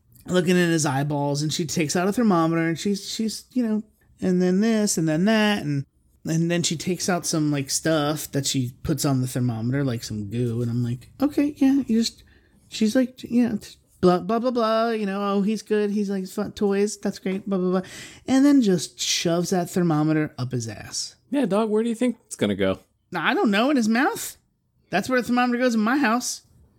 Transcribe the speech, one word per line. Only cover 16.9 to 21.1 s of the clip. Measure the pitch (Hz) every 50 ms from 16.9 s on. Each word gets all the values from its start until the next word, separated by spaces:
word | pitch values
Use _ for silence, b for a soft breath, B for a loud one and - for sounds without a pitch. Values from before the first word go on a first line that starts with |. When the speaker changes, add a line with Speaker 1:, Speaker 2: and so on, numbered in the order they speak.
| 208
Speaker 1:
that's | - - 202 196 -
great, | - 190 190 190 -
blah, | 196 196 185
blah, | 185 185 180 185
blah," | 185 B B B B B B B B
and | - 254 269 277
then | 294 285 277 233
just | 196 180 175 - - - -
shoves | - - - - - 175 165 175 175 -
that | 196 175 175 180
thermometer | - 185 175 170 151 151 151 156 156 156 151 - - -
up | 127 123 -
his | 123 113
ass. | 113 101 95 - - - - - -